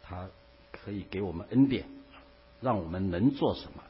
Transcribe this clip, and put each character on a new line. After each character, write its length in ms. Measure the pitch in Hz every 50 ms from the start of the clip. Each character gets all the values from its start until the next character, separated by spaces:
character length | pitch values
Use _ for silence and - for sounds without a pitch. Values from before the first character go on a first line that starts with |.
| -
他 240 | - 92 92 95 95 - - - - - - - -
可 200 | - - - -
以 140 | 104 101 92 -
给 120 | - 95
我 100 | 101 95
们 140 | 82 85 - -
恩 160 | 107 123 139 -
典， 180 | 131 104 - - - - - - - - - - - - - - - -
让 200 | - 127 117 101
我 80 | 85 80
们 240 | 85 92 98 98
能 200 | 85 87 104 131
做 220 | 269 - 170 131 90
什 120 | - - -
么。 120 | - - -